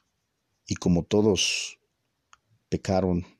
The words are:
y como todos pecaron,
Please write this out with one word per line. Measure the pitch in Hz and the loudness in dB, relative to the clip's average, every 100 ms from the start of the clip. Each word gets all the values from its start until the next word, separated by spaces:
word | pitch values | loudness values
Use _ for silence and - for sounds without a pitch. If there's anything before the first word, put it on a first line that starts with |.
| _ _ _ _ _ _ - | _ _ _ _ _ _ -10
y | - | -4
como | 90 87 | 0 0
todos | 80 104 107 92 - - - - _ _ _ _ _ - _ _ _ | 2 2 4 2 0 -4 -8 -14 _ _ _ _ _ -20 _ _ _
pecaron, | 90 - 92 95 87 87 _ | -6 0 0 0 -2 -4 _